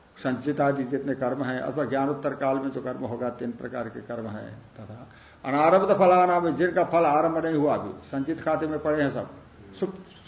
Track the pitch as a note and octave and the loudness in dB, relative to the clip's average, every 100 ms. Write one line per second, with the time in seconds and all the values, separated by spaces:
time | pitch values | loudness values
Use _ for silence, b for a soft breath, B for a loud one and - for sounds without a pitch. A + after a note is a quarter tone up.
0 | _ - C3+ B2 C3 C#3+ C#3+ C#3 B2+ C3+ | _ -8 -4 -2 -2 2 2 2 -2 -4
1 | C#3+ C3 B2 C3 B2+ B2+ - C#3 C3+ C3+ | -4 -2 -2 -2 -4 -4 -4 -4 -2 0
2 | C#3 D3 D3 - C#3 C3+ C3+ C3 B2 B2+ | 0 -2 -4 -2 0 0 -2 -6 -6 -6
3 | B2+ A#2 B2 A#2+ B2 A#2 B2 B2 A#2 A2+ | -6 -4 -6 -6 -8 -8 -8 -8 -8 -10
4 | A2 A#2 A2 G#2+ A2 A2 - - G2+ A#2 | -10 -10 -8 -10 -12 -16 -20 -20 -18 -16
5 | A#2+ B B B C3+ C#3+ D#3 F#3+ F#3+ G3 | -18 B B B -2 2 6 6 6 6
6 | F#3 F3+ F3+ F3 E3+ C3+ F3+ E3+ E3 E3+ | 6 8 6 4 2 2 2 2 2 4
7 | D#3+ D3 E3 D#3+ D#3+ D#3+ D3 G#2+ G2+ - | 4 4 2 2 0 2 2 0 -2 -10
8 | - C#3 C3+ D#3+ - D#3 D#3 D#3 D3+ D3+ | -8 -6 -4 -4 -2 -2 -2 -2 0 0
9 | C#3 A#2+ - - - - - - F#3 - | 0 -2 -8 -12 -20 -20 -20 -6 -6 -6
10 | - - | -18 -12